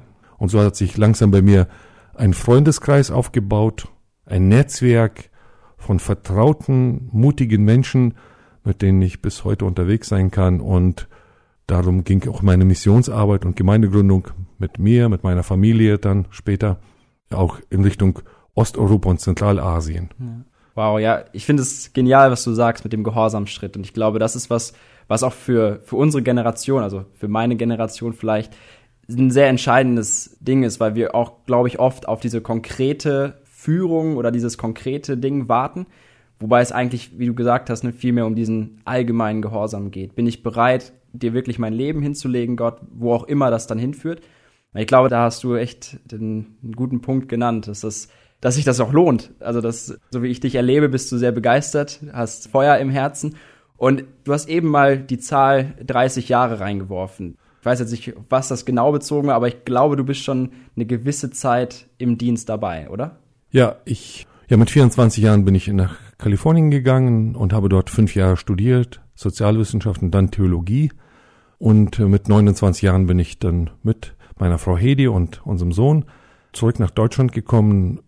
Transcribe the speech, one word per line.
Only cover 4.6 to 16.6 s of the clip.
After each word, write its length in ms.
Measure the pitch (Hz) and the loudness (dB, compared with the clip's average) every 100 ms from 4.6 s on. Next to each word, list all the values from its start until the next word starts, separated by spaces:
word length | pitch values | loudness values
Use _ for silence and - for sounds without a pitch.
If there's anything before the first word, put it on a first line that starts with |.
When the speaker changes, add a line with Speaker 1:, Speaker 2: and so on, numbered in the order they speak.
| 139 - 123 117 113 - - _ - _ _ - | 2 0 2 4 2 -2 -20 _ -20 _ _ -10
Speaker 1:
von 200 | - 92 | -2 -2
vertrauten, 1080 | - 98 - 95 135 151 - 131 127 135 127 | -2 -6 -4 2 2 2 0 0 0 -2 -4
mutigen 520 | 107 135 147 120 107 | 2 2 2 2 2
Menschen, 500 | 104 120 131 131 123 - - _ _ _ | 4 4 2 2 2 -2 -12 _ _ _
mit 200 | 104 - | -6 0
denen 200 | 98 95 | 2 4
ich 180 | 92 - | 2 -2
bis 240 | 101 - | -8 -6
heute 200 | 98 92 | -4 -2
unterwegs 440 | 95 90 90 110 - | -2 -2 0 -2 -2
sein 220 | 98 92 | 0 0
kann. 300 | 101 90 90 | 2 2 0
Und 480 | - 90 90 - - - _ _ _ _ - | 0 2 2 0 -8 -18 _ _ _ _ -2
darum 380 | 90 90 92 | 0 2 0
ging 240 | 87 98 - | 2 0 0
auch 140 | - | 0
meine 220 | 98 92 | 2 6
Missionsarbeit 800 | 92 92 101 113 120 110 104 98 | 6 4 4 4 4 0 0 0
und 120 | 90 92 | -2 0
Gemeindegründung 720 | 92 110 104 101 98 95 - - 90 - | 2 4 4 4 4 2 0 -10 -14 -10
mit 200 | 92 - | -8 -2
mir, 300 | 101 120 117 | 2 4 2
mit 160 | 95 | 0
meiner 180 | 95 90 | -2 -2
Familie 560 | - 95 107 113 110 104 | 0 2 2 4 2 2
dann 280 | 104 98 90 | 0 -2 -2
später, 480 | - - 98 | -8 -4 -2